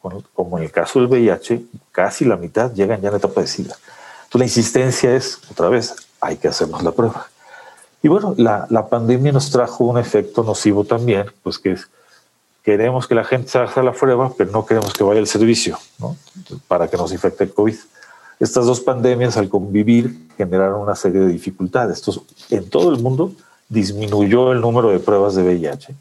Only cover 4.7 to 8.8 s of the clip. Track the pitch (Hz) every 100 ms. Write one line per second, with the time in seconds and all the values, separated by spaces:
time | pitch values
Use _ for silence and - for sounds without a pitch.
4.7 | 131 127 120 131 127 127 - - - 85
5.7 | 120 110 - - _ - 78 - - 82
6.7 | 76 85 - 113 - - _ _ - -
7.7 | - _ _ 151 185 202 - 117 104 -
8.7 | 113